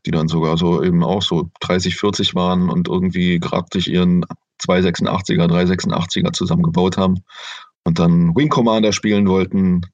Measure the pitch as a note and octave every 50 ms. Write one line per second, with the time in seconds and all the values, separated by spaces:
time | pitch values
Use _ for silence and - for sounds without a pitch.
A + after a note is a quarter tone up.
0 | - - - D#2+ D#2+ D#2+ D#2+ E2 D#2+ D#2 E2 E2+ F2+ E2+ F2 D2 C#2 F#2 F2 E2+
1 | E2 C#2 F#2 G2+ F#2+ - F#2+ G2 F2+ E2+ - _ - - F2+ F#2 F2+ F#2 F2+ -
2 | - G#2 G2+ - G2+ - - F2+ F2+ F2+ F#2 F2+ F2+ F2 - F2 F2 F2 F2+ F#2
3 | F2+ F#2 F2 F#2 F2+ F2+ F2+ E2+ E2+ - - F2 E2+ - - F#2+ E2+ - - F2+
4 | F2+ F2+ F2+ F2+ E2+ - - - _ _ _ - - - F#2 F2+ F#2 - - -
5 | - - - F2+ - - E2+ E2+ E2+ E2+ E2+ F2 F2+ F2+ F#2 F2+ - - - -
6 | E2+ - - G2 F2 F2 F2 - F#2 F2+ E2+ E2 E2+ E2 E2 F#2 F2+ F#2+ F2+ -
7 | F#2+ F#2 F#2 F#2 - _ - - - - - - - - _ _ _ F2 E2 E2+
8 | F2 E2+ E2+ E2+ E2+ E2+ E2 B2 D3 D3+ - C3+ A#2 A#2 A2 A2 A2 G#2+ G2+ -
9 | - G#2+ G#2+ G2+ G2+ F#2+ F#2+ F#2+ F#2 F#2 - G2 F#2+ F#2 F2+ F2 F2 -